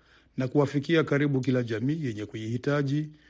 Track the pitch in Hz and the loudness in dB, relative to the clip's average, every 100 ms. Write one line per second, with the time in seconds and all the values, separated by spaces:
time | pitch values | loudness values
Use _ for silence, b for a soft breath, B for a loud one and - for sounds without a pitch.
0 | b b b - 127 147 139 143 139 165 | b b b -4 0 2 2 0 2 2
1 | 143 139 147 131 127 127 117 110 127 160 | 4 2 2 2 2 0 0 -2 -2 -2
2 | 139 104 104 113 110 117 143 147 139 147 | -4 -6 -8 -8 -6 -4 0 0 0 -2
3 | 151 b b | -4 b b